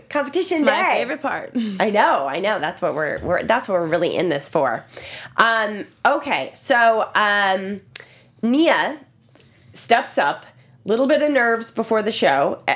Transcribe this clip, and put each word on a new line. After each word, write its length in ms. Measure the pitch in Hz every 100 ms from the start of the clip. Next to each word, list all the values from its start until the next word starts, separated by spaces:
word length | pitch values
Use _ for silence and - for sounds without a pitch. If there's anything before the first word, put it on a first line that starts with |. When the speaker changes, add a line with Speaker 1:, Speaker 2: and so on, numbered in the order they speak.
| -
Speaker 1:
Competition 540 | 294 277 359 370 320 277
Speaker 2:
My 160 | -
Speaker 1:
day. 120 | 359 -
Speaker 2:
favorite 220 | 240 311
part. 300 | 262 165 - 247 220
<laughs> 140 | 190
Speaker 1:
I 100 | 214
know, 360 | 202 311 233 139
I 120 | 151
know. 200 | 196 196
That's 220 | 151 180
what 140 | 165 139
we're, 240 | 151 151
we're, 240 | 147 180
that's 240 | - 233 254
what 120 | 185
we're 80 | 165
really 280 | 170 165 85
in 140 | 175
this 200 | 143 -
for. 340 | 160 131 123 - - - - - -
Um, 500 | 226 226 214 208 - _ -
okay, 460 | - 277 156 131 -
so, 540 | - 240 233 220 185 190
um, 680 | 208 202 196 190 196 202 - - - - _ _
Nia 560 | 226 269 320 175 185 302 - _ _ - - _ -
steps 440 | - - 233 - -
up. 280 | 147 156 - - _ _ -
Little 200 | 226 269
bit 160 | 302
of 100 | 302
nerves 380 | 269 233 226 233
before 320 | - 220 220
the 100 | 208
show, 500 | 226 175 135 151 - -